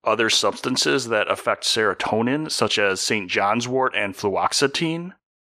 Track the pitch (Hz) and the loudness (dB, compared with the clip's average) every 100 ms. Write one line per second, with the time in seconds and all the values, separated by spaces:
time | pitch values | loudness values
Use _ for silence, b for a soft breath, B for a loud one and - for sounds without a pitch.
0 | - 110 110 - 104 - 135 127 151 139 | -2 2 2 2 0 0 -2 0 2 0
1 | 117 107 - 101 117 104 - 113 107 - | 2 0 0 0 -2 -2 0 2 2 0
2 | - 110 120 147 151 - 107 - 101 95 | -2 0 0 -2 -2 -2 0 2 2 0
3 | - 110 92 107 98 117 120 131 127 104 | 0 -2 0 0 2 0 0 0 0 0
4 | 101 - 101 90 95 - 139 - 165 165 | -4 -2 -2 0 0 2 0 0 -2 -4
5 | 180 - _ _ _ | -8 -14 _ _ _